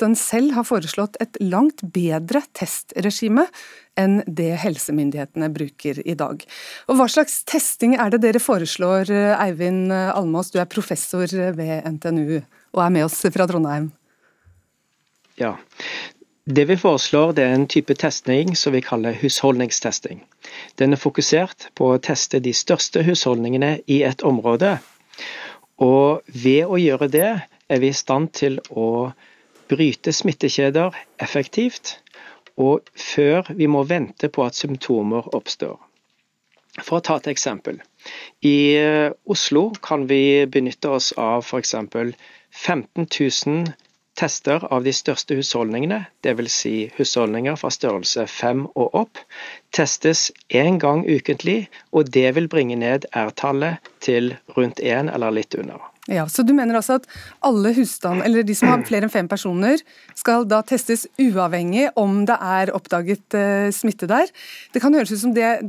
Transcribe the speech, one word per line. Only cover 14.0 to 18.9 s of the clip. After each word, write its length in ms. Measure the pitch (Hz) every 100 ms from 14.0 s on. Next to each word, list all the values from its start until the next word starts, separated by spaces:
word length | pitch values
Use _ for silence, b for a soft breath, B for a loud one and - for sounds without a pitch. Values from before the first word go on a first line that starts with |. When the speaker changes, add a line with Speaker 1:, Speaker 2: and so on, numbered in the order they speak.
| _ _ _ _ _ _ _ _ _ _ _ _ _ -
Speaker 2:
Ja. 160 | 117 95 - B B B B B _ _ -
Det 160 | 139 143
vi 100 | 185
foreslår, 540 | 196 139 - 147 160 151
det 80 | 127
er 80 |
en 160 | 131 139
type 240 | 156 147 135
testing 580 | 156 - - 131 175 170
som 160 | 151
vi 80 | 131
kaller 280 | -